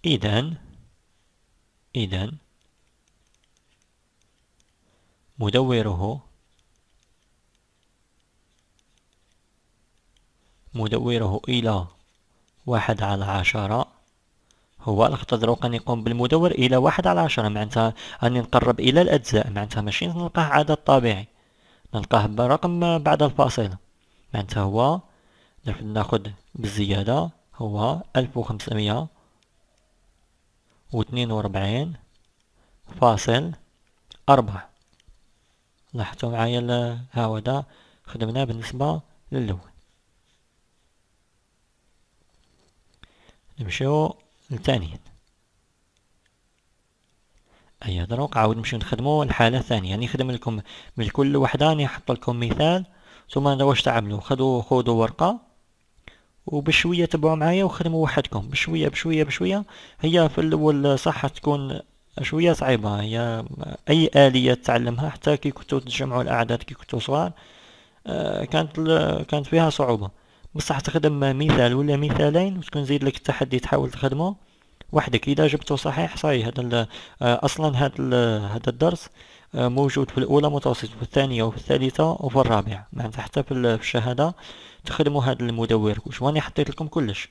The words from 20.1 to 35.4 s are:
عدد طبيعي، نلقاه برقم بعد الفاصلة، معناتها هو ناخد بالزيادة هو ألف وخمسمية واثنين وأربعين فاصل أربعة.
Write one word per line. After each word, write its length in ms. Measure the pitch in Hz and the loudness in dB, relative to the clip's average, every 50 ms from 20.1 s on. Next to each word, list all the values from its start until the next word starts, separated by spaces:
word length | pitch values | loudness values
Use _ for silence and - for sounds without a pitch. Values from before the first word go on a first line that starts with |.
| 165 170 175 170 - 170 160 | -4 -4 -6 -2 0 0 0
عدد 320 | 147 139 147 151 151 151 | 4 2 2 4 2 0
طبيعي، 500 | - _ - 139 135 120 117 104 92 104 - _ _ _ _ _ _ _ _ _ _ _ - - | 0 _ 4 4 4 4 2 0 -2 -6 -12 _ _ _ _ _ _ _ _ _ _ _ -8 -8
نلقاه 320 | 110 98 - - 110 104 | -8 -2 2 2 2 2
برقم 720 | 107 104 107 123 123 143 160 - 175 175 175 175 170 165 165 | 2 0 0 2 2 2 2 0 -2 -2 0 0 0 0 0
بعد 240 | 143 151 151 143 | 2 0 2 2
الفاصلة، 560 | 147 139 - - 139 127 - - 110 98 95 - _ _ _ _ _ _ _ _ _ _ - | 2 0 2 2 0 2 2 -2 -4 -4 -6 -10 _ _ _ _ _ _ _ _ _ _ -6
معناتها 280 | 104 101 92 - 107 | -6 -6 -4 -4 -4
هو 380 | 98 98 98 113 123 139 165 185 - _ _ _ _ _ _ _ _ _ _ _ _ 127 - - | -2 0 0 2 2 2 0 -2 -6 _ _ _ _ _ _ _ _ _ _ _ _ -8 -8 -6
ناخد 500 | 110 107 107 110 101 - - 110 98 104 98 - _ _ _ | -8 -4 -2 -4 -2 0 -2 -4 -4 -6 -16 -16 _ _ _
بالزيادة 760 | - 110 101 101 107 101 98 98 98 98 107 123 151 170 165 - _ _ _ - | -8 -8 -6 -2 -2 0 0 0 0 0 0 0 0 -2 -4 -8 _ _ _ -12
هو 460 | - 120 107 104 104 107 120 147 170 - - - | -10 -8 -6 -4 -2 -2 -2 -2 -4 -8 -2 -2
ألف 200 | - 131 - - | -2 -2 0 -4
وخمسمية 720 | 123 110 - 110 101 - - 113 107 104 104 107 123 160 156 _ _ _ _ _ _ _ _ _ _ _ _ _ _ _ _ _ _ _ _ _ _ _ _ _ _ _ _ _ _ _ _ _ _ _ _ | -6 -4 -4 -6 -8 -6 -4 -4 -2 0 0 -2 -2 -4 -8 _ _ _ _ _ _ _ _ _ _ _ _ _ _ _ _ _ _ _ _ _ _ _ _ _ _ _ _ _ _ _ _ _ _ _ _
واثنين 380 | 135 117 110 - 127 123 123 117 | -4 -4 -4 -2 -2 -4 -2 -2
وأربعين 640 | 110 107 101 98 95 98 98 98 110 127 147 175 160 - - _ _ _ _ _ _ _ _ _ _ _ _ _ _ _ _ - - - | -2 -2 -2 -2 -2 -2 -2 0 -2 -2 -2 -4 -8 -12 -16 _ _ _ _ _ _ _ _ _ _ _ _ _ _ _ _ -20 -2 4
فاصل 520 | 127 120 110 98 - - 113 127 156 170 156 - _ _ _ _ _ _ _ _ _ _ - _ _ - | 4 4 4 4 2 2 0 0 0 -2 -8 -12 _ _ _ _ _ _ _ _ _ _ -20 _ _ 6
أربعة. 400 | 139 131 117 101 98 95 - - _ _ _ _ _ _ _ - - _ _ _ _ _ | 6 6 6 0 -6 -10 -12 -16 _ _ _ _ _ _ _ -20 -20 _ _ _ _ _